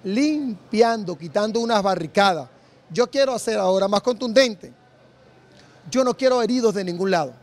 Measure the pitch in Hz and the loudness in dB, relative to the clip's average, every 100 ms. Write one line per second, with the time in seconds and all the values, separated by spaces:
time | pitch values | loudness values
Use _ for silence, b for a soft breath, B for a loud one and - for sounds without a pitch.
0 | 190 214 294 302 269 190 - 214 226 226 | -2 0 0 -2 -4 -8 -6 2 2 0
1 | 185 170 165 202 214 220 233 220 196 180 | -6 -10 -6 -4 -2 -2 0 0 0 -2
2 | 160 - 196 165 127 b b b _ 170 | -2 2 2 0 -8 b b b _ -2
3 | 240 277 269 240 - 214 190 190 196 202 | -2 0 0 -2 -4 0 2 2 2 0
4 | 247 247 254 220 254 202 - - _ _ | 0 -4 2 4 2 0 -16 -20 _ _
5 | - _ - - _ B B B 160 247 | -20 _ -20 -20 _ B B B -4 0
6 | 262 - 262 254 226 247 226 202 185 170 | 0 2 2 2 2 2 2 0 -6 -4
7 | 190 175 139 123 | 0 0 0 -8